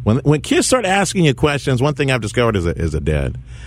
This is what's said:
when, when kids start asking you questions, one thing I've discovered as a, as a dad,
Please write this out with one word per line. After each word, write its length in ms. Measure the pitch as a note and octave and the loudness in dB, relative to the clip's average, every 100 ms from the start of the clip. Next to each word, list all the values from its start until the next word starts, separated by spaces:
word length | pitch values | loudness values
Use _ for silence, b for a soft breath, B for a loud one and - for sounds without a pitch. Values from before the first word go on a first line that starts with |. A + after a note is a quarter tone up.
when, 140 | G#2 B2 | 0 2
when 220 | C#3+ D3+ | 2 0
kids 260 | - D#4+ - | 0 0 2
start 180 | C4 | 0
asking 400 | F#3+ G3 F#3+ G3 | 2 0 0 2
you 80 | D#3 | 2
questions, 480 | A#2+ D3+ C#3+ C#3+ B2 | 2 0 0 -2 0
one 140 | C#3+ | 0
thing 160 | C#3 C#3 | 0 0
I've 100 | B2+ | -2
discovered 340 | G#2 B2 A#2 | -2 0 2
as 100 | G2+ E2+ | 2 0
a, 100 | - | -2
as 160 | E2 | -2
a 80 | D2+ | -2
dad, 360 | D2 D2+ C2 B1 B B | 0 0 -2 -6 B B